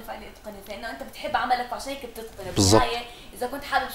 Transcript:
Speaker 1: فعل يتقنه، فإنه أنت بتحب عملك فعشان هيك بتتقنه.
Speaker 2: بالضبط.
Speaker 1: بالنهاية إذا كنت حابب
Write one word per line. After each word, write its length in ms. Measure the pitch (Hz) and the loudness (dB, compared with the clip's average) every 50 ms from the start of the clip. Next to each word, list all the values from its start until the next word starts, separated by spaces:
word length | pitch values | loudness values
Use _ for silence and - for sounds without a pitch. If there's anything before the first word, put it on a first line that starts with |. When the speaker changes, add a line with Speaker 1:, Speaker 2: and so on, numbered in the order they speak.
| 226 | -10
Speaker 1:
فعل 160 | - - 220 214 | -10 -12 -12 -12
يتقنه، 340 | - - - - 214 202 196 - - | -14 -16 -14 -14 -14 -14 -12 -12 -12
فإنه 220 | 208 196 240 226 | -10 -10 -8 -8
أنت 120 | 262 - - 220 | -8 -8 -10 -12
بتحب 260 | - - - 294 - | -10 -8 -4 0 0
عملك 300 | 233 233 254 254 240 247 240 | 0 2 2 2 2 0 -2
فعشان 220 | 233 202 - 269 277 | -6 -6 -6 -6 -8
هيك 140 | 269 - | -8 -8
بتتقنه. 440 | 233 - 226 220 220 - - 190 185 180 | -12 -10 -10 -12 -12 -12 -10 -8 -2 2
Speaker 2:
بالضبط. 260 | 214 202 185 208 220 - | 4 8 10 10 10 8
Speaker 1:
بالنهاية 220 | - 233 240 - - - - - - - - | 8 2 -4 -6 -8 -14 -16 -16 -14 -10 -6
إذا 80 | 240 | -6
كنت 180 | 247 254 285 - | -4 -4 -6 -4
حابب 260 | - 277 262 254 247 - | 0 0 0 0 0 -4